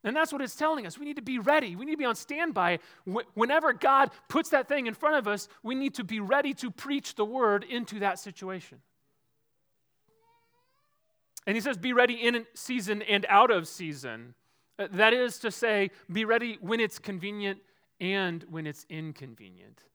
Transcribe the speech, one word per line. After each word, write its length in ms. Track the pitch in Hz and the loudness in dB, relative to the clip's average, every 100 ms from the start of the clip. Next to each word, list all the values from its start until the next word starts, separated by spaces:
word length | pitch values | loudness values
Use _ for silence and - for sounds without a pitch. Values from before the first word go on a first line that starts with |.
And 120 | 196 285 | -2 0
that's 160 | 320 | 0
what 100 | 285 | -2
it's 140 | 254 - | -6 -2
telling 320 | 311 311 190 | -2 -2 -6
us. 100 | - | -10
We 80 | 285 | -10
need 120 | 294 | -10
to 40 | |
be 180 | 226 254 | -6 -2
ready. 360 | 214 302 240 175 | 2 2 2 -8
We 80 | |
need 80 | 277 | -6
to 60 | 302 | -2
be 80 | 262 | -2
on 100 | 220 | -2
standby. 640 | - 294 339 208 175 170 - - - | -6 -4 -2 2 2 0 -4 -14 -6
Wh-, 220 | 208 - 208 | -6 -6 -2
whenever 380 | 233 302 311 | 2 4 4
God 380 | 202 - 277 269 - _ | 2 6 6 4 0 _
puts 200 | - 320 | -2 2
that 180 | 285 - | 2 2
thing 180 | 285 240 | -2 -2
in 60 | |
front 240 | 214 302 302 | 0 2 2
of 100 | 208 | 2
us, 220 | 208 - - | -4 -6 -12
we 140 | - 262 | -6 -2
need 200 | 277 - | -2 -4
to 100 | 190 | -6
be 160 | 220 | -6
ready 320 | 202 277 285 262 | 2 2 2 -4
to 160 | 247 | -8
preach 440 | - 277 285 - - | -10 -4 -4 -4 -4
the 100 | 214 | -2
word 400 | 262 226 202 - | 2 2 2 0
into 300 | 247 233 208 | -6 -6 -4
that 180 | 196 180 | -2 -4
situation. 600 | 208 - 185 185 - 120 _ _ _ _ _ _ _ _ _ _ _ _ _ 440 453 466 466 466 494 _ _ _ _ _ _ - - | -10 -12 -10 -10 -12 -20 _ _ _ _ _ _ _ _ _ _ _ _ _ _ _ _ _ _ _ _ _ _ _ _ _ -10 -4
And 100 | 220 | -2
he 60 | |
says, 160 | 240 208 | -2 -4
"Be 140 | 254 | 2
ready 220 | 240 247 | 4 4
in 320 | 233 233 240 233 | 4 0 0 -6
season 480 | - - 254 190 208 | -16 -6 -4 -2 -4
and 240 | 214 202 208 | 2 0 6
out 240 | 202 240 | 6 8
of 160 | 196 160 | 6 0
season." 680 | - 165 143 131 113 120 - _ _ _ - | -10 -10 -8 -10 -12 -14 -20 _ _ _ -10
Uh, 80 | 196 | -6
that 180 | 190 220 | 2 4
is 260 | 247 247 - | 4 0 -2
to 120 | 226 | -8
say, 400 | - 233 208 196 - - | -2 0 2 0 -4 -8
be 140 | 180 | -4
ready 340 | 220 226 240 214 | 2 0 0 -8
when 180 | 190 226 | -4 -2
it's 180 | 220 - | -2 -4
convenient 600 | - 185 196 208 202 196 _ _ _ _ | -10 -8 -8 -6 -6 -6 _ _ _ _
and 460 | 180 196 185 165 - | -4 -2 -2 -4 -8
when 160 | 160 156 | -10 -10
it's 200 | 143 - | -12 -14
inconvenient. 920 | 160 156 143 135 110 101 90 101 _ _ | -10 -10 -12 -18 -20 -20 -20 -20 _ _